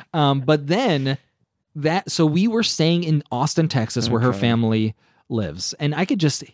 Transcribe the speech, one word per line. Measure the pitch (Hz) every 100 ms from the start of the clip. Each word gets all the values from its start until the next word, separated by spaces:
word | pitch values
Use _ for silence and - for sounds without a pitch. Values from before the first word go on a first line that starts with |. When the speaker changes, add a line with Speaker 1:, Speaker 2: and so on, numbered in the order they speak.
| -
Speaker 1:
Um, | 165 143 139
but | 131 151 143
then | 185 254 147 135 135 _ _ _ _ _ 151
that, | 151 175 -
so | - 156
we | 147 220
were | 226
staying | 226 - 160 170
in | 170 151 -
Austin, | 123 151 - 160
Texas, | 135 - 123 113
where | 120
her | 123
Speaker 2:
Okay. | 104
Speaker 1:
family | 117 117 113 110 110 - _ _ -
lives. | 117 95 80 -
And | - 147
I | 147 190
could | 254
just | 156 - -